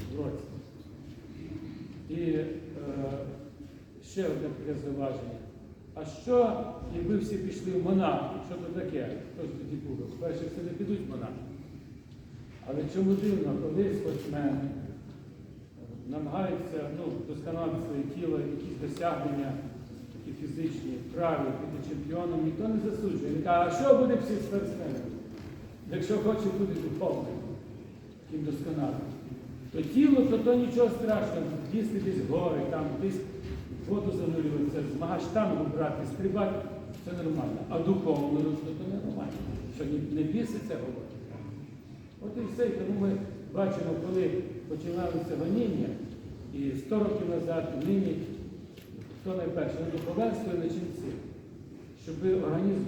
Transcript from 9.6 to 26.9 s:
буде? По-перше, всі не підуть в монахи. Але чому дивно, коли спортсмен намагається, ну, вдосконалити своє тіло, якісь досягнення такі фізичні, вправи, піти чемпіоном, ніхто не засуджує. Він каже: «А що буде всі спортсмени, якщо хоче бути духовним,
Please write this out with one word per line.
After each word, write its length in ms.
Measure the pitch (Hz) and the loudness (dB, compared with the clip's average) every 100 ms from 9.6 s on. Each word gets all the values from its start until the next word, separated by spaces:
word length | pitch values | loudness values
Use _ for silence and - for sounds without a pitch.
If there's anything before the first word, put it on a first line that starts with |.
| 131 135 | -6 -6
буде? 280 | - 120 | -4 -6
По-перше, 360 | 117 - 165 - | -6 -4 -4 -2
всі 220 | - 185 | -4 -4
не 60 | 170 | -6
підуть 380 | - 202 196 131 | -2 -2 -2 -2
в 20 | |
монахи. 420 | - - - - - - - - - - - - - - - - | -6 -6 -8 -10 -12 -12 -14 -14 -16 -16 -16 -16 -16 -16 -12 -6
Але 100 | 143 151 | -2 0
чому 180 | 185 190 | 4 6
дивно, 400 | 196 208 190 147 139 | 6 4 4 2 0
коли 300 | 156 165 196 | 2 2 2
спортсмен 680 | - 160 147 - 147 143 135 139 - - - - - - - - - - - - 117 127 | 2 0 -2 -2 0 2 2 0 -4 -8 -10 -14 -14 -16 -16 -16 -16 -18 -16 -14 -10 -8
намагається, 720 | 147 151 170 185 175 - 160 147 151 | -4 -2 0 0 0 -2 -4 -4 -4
ну, 60 | 170 - | -4 -4
вдосконалити 580 | - 151 165 165 160 165 165 | -6 -6 -4 -2 0 0 -2
своє 180 | 143 143 175 | -2 -2 -2
тіло, 240 | 170 151 | 0 0
якісь 380 | 143 - - 123 | 0 -4 -6 -4
досягнення 720 | 143 - 170 156 151 143 135 139 - - - - - | -4 0 0 2 0 0 0 -2 -6 -10 -12 -12 -12
такі 180 | - 147 139 | -12 -10 -8
фізичні, 500 | 151 160 160 - 131 | -6 -2 -2 -2 -4
вправи, 540 | 127 - 170 170 156 135 - | -6 -4 0 2 2 0 -2
піти 300 | 156 151 - | -4 -6 -6
чемпіоном, 500 | 151 147 170 175 170 156 | -4 -4 -2 0 2 0
ніхто 180 | 160 220 | 2 0
не 120 | 220 208 | 2 0
засуджує. 460 | 214 208 151 143 156 | 0 0 0 0 0
Він 80 | |
каже: 260 | 175 175 175 | 4 6 6
«А 140 | - | 6
що 140 | 269 262 | 8 10
буде 200 | 254 233 | 10 4
всі 100 | - | 2
спортсмени, 680 | 208 - 202 202 - 170 - - - - - - - - - - | 0 0 0 0 -2 -4 -4 -4 -8 -10 -12 -12 -12 -12 -12 -4
якщо 260 | - - 214 | -2 2 4
хоче 300 | 208 220 196 190 | 4 4 2 2
бути 140 | 196 160 | 2 0
духовним, 520 | 160 | -2